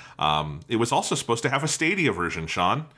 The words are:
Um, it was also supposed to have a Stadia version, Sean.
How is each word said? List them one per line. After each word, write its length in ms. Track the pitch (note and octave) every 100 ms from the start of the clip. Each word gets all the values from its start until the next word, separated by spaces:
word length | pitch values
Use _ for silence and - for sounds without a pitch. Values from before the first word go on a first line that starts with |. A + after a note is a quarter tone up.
| - -
Um, 400 | D2+ D2+ D2+ D2 -
it 80 | A2+
was 140 | A#2
also 220 | C#3+ G3+ E3+
supposed 280 | - A#2
to 60 | C3+
have 140 | C3+
a 40 | D#3
Stadia 420 | - D#3+ G3 C#3+
version, 360 | F2+ E2+ F2 D#2+
Sean. 400 | - F2+ B2 D#3